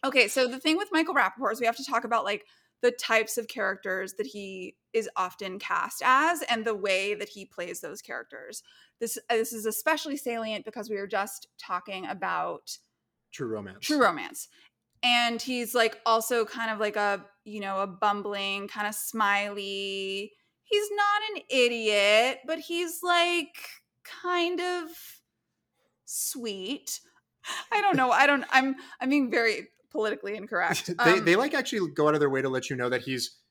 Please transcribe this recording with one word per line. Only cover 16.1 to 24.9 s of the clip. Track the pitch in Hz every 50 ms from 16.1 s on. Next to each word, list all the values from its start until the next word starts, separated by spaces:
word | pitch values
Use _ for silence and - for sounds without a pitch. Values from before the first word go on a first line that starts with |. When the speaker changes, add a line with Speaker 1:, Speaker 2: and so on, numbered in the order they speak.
| 226 226 226 - 254 233 220
Speaker 1:
kind | 214 - 247 226 226 220
of, | 202
like, | 214 208 208
a, | 208 208 202 202 190 160 - _ _ _
you | 214 208 214
know, | 202 196 196 190
a | 196 196
bumbling, | 185 180 - 208 202 202 196 208 202 202 196 196 196 196 196 196
kind | - 220 208 208
of | 214
smiley. | - - - - 226 220 202 202 202 202 208 202 208 196 196 196 196 196 196 196 196 190 190 190 196 202 208 _ _ _ _ _ _ _
He's | _ 427 415 415 403 403
not | 415 403 403 415 415 427 427 415
an | 349 - _
idiot, | - 269 247 240 240 233 226 214 208 208 202 202 208 214 233 254 254 - -
but | 254 320 311
he's, | 302 - 339 339 359 330 330 - -
like, | 359 349 349 339 349 349 349 311 311 _ - - - - - _ _ _ _ _
kind | - - - - 349 359 349 339 339 359 330
of | 349 359 359 359 339 320